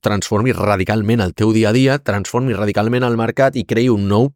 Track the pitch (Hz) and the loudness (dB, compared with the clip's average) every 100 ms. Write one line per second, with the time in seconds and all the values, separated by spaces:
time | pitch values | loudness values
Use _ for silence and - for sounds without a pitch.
0 | - 104 - 107 123 - 98 101 95 110 | -2 -4 -2 -2 0 0 -2 0 0 0
1 | 104 120 95 - 110 110 110 117 131 139 | 0 0 0 0 0 2 2 2 2 0
2 | 139 101 95 120 131 98 104 101 110 123 | -2 -4 -4 -4 -2 -2 -2 0 0 0
3 | 123 117 113 120 135 131 - 110 127 110 | 0 -2 -2 0 0 0 -2 0 2 2
4 | 101 101 135 | 2 2 0